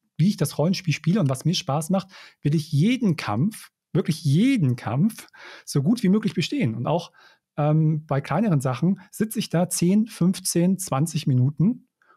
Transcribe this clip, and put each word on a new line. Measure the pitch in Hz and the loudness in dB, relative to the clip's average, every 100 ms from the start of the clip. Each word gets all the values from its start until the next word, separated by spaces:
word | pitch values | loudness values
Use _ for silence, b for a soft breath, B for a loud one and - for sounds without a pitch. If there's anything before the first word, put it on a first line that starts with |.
| _ - | _ 0
wie | 180 | 0
ich | - | 2
das | 147 - | -2 0
Rollenspiel | 160 - - | 0 0 -2
spiele | 135 160 214 | -2 0 0
und | 139 | 0
was | 131 | 0
mir | 151 | -2
Spaß | 180 - 143 156 | -2 -2 -4 -2
macht, | 190 - B B B | -4 -4 B B B
will | 147 160 | -2 -2
ich | 151 | 0
jeden | 139 196 254 220 | 2 2 2 0
Kampf, | 151 - 104 196 - - _ _ | -2 -2 -2 -2 -4 -14 _ _
wirklich | - 196 151 | -2 -2 -2
jeden | 143 151 254 269 135 | 0 2 4 2 2
Kampf, | 120 104 127 214 - - B B B | 0 -2 0 0 -2 -16 B B B
so | B 147 | B -2
gut | 139 240 | 0 2
wie | 180 | 2
möglich | 208 208 | 2 0
bestehen. | - - 285 139 | -2 -4 -2 -2
Und | 110 131 | -2 -2
auch, | 170 - _ b b _ - | -2 -4 _ b b _ -2
ähm, | 147 156 156 156 | 2 2 2 0
bei | - 139 | -2 -4
kleineren | - 160 226 147 | -2 -2 2 2
Sachen | 131 127 170 202 B | 0 0 0 -2 B
sitze | - 220 226 | -6 -4 -4
ich | - | -2
da | 165 180 | -2 -2
zehn, | - 175 208 220 | 0 2 2 0
fünfzehn, | - 175 185 - 170 180 190 | 0 0 0 -2 0 0 0
zwanzig | - 135 165 156 151 | -2 -2 -2 -2 0
Minuten | 127 131 - 185 254 _ _ b | 2 2 2 0 0 _ _ b